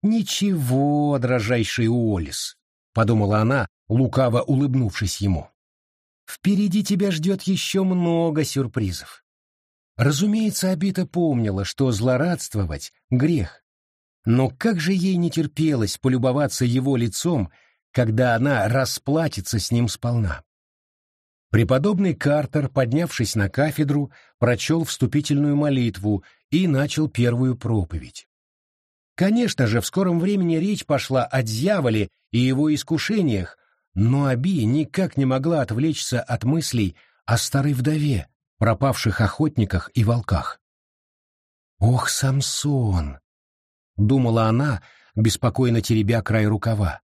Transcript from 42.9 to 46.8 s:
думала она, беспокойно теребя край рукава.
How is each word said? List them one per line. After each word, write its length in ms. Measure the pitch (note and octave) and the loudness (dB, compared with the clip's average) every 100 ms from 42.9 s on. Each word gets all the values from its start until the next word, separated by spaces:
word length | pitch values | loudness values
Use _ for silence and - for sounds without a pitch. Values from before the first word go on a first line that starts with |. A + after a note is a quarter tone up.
| F2+ D2 C2+ _ _ _ _ _ _ _ - G#2 | 0 -2 -10 _ _ _ _ _ _ _ 0 2
думала 380 | C3+ B2 A2+ A2 | 4 4 2 2
она, 360 | A2+ D3 G#2+ - _ _ - | 2 0 -2 -8 _ _ 0
беспокойно 680 | G#2+ - A#2+ - B2+ A#2 | 0 2 -2 0 2 2
теребя 400 | G#2 A2 G#2 A#2 | 2 0 2 0
край 240 | G2+ A2 G#2 | 0 0 2
рукава. 560 | G#2+ A#2 G#2+ | 0 -2 0